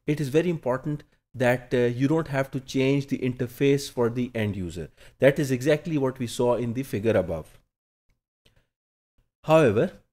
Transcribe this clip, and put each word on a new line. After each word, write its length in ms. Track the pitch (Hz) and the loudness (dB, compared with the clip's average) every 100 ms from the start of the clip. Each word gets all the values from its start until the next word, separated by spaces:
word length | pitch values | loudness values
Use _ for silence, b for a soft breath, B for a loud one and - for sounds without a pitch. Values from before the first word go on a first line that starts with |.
| - | -4
it 140 | 151 | -4
is 80 | 139 | 0
very 200 | 151 175 | 0 0
important 540 | 160 - 131 151 147 - _ _ | -2 -4 -4 -4 -8 -10 _ _
that, 400 | 113 123 127 - | -2 0 0 0
uh, 40 | 127 | 0
you 280 | 120 120 135 | 0 2 0
don't 220 | 160 156 | 0 0
have 220 | 135 135 | -4 -4
to 100 | 139 | -6
change 480 | - 135 135 143 139 | -6 0 2 2 0
the 100 | 131 | -4
interface 720 | 127 123 123 - 139 139 139 | -4 -4 -6 0 2 2 -2
for 180 | - 117 | -2 -2
the 220 | 123 120 | 0 -4
end 200 | 113 107 | -2 -4
user. 340 | 95 87 85 76 b b b | -4 -8 -8 -12 b b b
That 200 | 131 143 | 4 4
is 120 | 139 | 0
exactly 480 | 127 135 151 175 151 | -2 0 0 0 -2
what 200 | 131 127 | -2 -4
we 80 | 117 | -8
saw 280 | - 123 | 0 0
in 200 | 117 120 | 2 -2
the 80 | 113 | -6
figure 340 | 131 107 113 101 | -6 -2 2 2
above. 420 | 87 80 - - _ _ _ _ _ _ _ _ _ _ _ _ _ _ _ _ _ _ | 0 -4 -8 -20 _ _ _ _ _ _ _ _ _ _ _ _ _ _ _ _ _ _
However, 480 | - 160 139 104 175 - _ | 2 4 6 2 0 -4 _